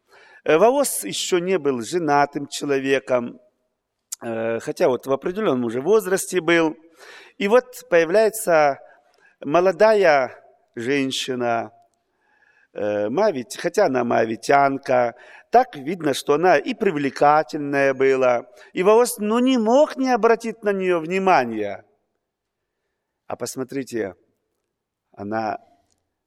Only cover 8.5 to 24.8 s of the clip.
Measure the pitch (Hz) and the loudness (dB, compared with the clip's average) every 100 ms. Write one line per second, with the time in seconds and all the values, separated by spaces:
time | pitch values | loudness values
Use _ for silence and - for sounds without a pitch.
8.5 | 160 147 131 - _ _ _ _ _ 139 | 4 4 0 -8 _ _ _ _ _ -2
9.5 | 160 185 170 214 220 180 143 123 - _ | 0 2 4 4 4 4 4 2 -6 _
10.5 | _ _ - 117 143 135 123 - 127 120 | _ _ -10 -4 -2 -2 -4 -6 -4 -2
11.5 | 117 107 - _ _ _ _ _ _ _ | -2 -4 -12 _ _ _ _ _ _ _
12.5 | _ _ - 104 104 104 135 214 143 120 | _ _ -6 -4 -2 -2 0 0 -2 -6
13.5 | - 170 - 185 131 120 120 113 110 - | -8 -4 0 0 0 0 0 0 -2 0
14.5 | 139 139 135 - 127 120 - - - _ | 2 2 -2 -2 0 0 -4 -18 -20 _
15.5 | 233 254 143 135 185 151 - - 143 180 | 2 2 -4 -10 -6 -4 -4 0 2 4
16.5 | 151 269 247 202 147 139 - 147 151 156 | 2 0 -4 -4 -2 -4 2 4 4 0
17.5 | 156 143 143 139 131 135 131 127 120 123 | -6 -4 0 0 2 2 2 2 0 -4
18.5 | - - - 185 220 247 - 208 226 254 | -18 -10 -2 4 4 2 -2 -4 0 0
19.5 | 254 214 254 302 - 262 247 233 226 233 | 0 2 2 2 0 -2 2 2 0 -2
20.5 | 208 202 196 185 175 160 190 190 165 123 | -6 -4 -2 0 -2 -2 -2 2 2 2
21.5 | 110 101 98 _ _ _ _ _ _ _ | -4 -6 -8 _ _ _ _ _ _ _
22.5 | _ _ _ _ _ _ _ - - 120 | _ _ _ _ _ _ _ -16 -10 -10
23.5 | - 127 139 127 117 98 90 _ _ _ | -8 -8 -8 -8 -6 -6 -10 _ _ _
24.5 | _ _ _ | _ _ _